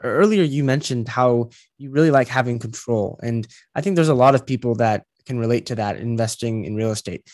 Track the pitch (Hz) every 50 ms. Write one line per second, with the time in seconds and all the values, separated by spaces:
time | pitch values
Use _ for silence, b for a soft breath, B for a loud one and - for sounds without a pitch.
0 | - 123 107 131 185 208 220 202 180 151 135 143 143 135 131 143 147 - 135 120
1 | 113 117 117 - 127 127 123 120 120 117 b b b b _ - 135 139 131 143
2 | 156 165 143 139 127 117 123 131 127 123 120 117 - 113 113 - - - 120 110
3 | 101 - - - - 117 117 117 110 b b b b b - - 147 196 196 170
4 | 165 156 151 123 123 131 139 131 - - 135 120 - 123 117 110 120 113 107 101
5 | - _ _ _ _ - 131 120 117 113 120 117 - - 123 113 110 101 101 -
6 | 95 120 117 113 113 110 - - - 117 113 110 101 76 107 107 110 113 107 104
7 | - - 87 - b b